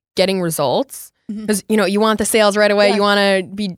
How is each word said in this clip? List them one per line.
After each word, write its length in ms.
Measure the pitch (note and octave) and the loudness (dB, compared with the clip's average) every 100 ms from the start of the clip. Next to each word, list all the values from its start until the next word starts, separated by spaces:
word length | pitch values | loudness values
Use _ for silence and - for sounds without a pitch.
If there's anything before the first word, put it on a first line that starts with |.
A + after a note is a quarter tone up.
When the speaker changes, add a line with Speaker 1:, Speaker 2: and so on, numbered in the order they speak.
| _ - | _ -2
Speaker 1:
getting 260 | F#3 F#3+ | -2 -2
results. 720 | F3 D#3 C#3+ E3 C#4 - - _ - | -4 -2 -2 -2 -4 -10 -20 _ -14
Speaker 2:
Mm-hmm. 160 | G#3 G#3+ | -8 -4
Speaker 1:
'Cause, 180 | G3+ - | -4 -2
you 60 | A3 | 0
know, 80 | G#3 | 0
you 140 | G3+ | 2
want 200 | A3 G#3+ | 0 0
the 60 | G#3 | 0
sales 300 | A3+ G#3 G3+ | 2 2 4
right 140 | G#3 | 2
away, 180 | G3+ G3+ | 4 2
Speaker 2:
Yeah. 60 | G3+ | 2
Speaker 1:
you 60 | |
wanna 420 | G3+ G3+ G3 F#3+ | 2 2 2 0
be 320 | F#3+ G3 G#3 | -2 -8 -8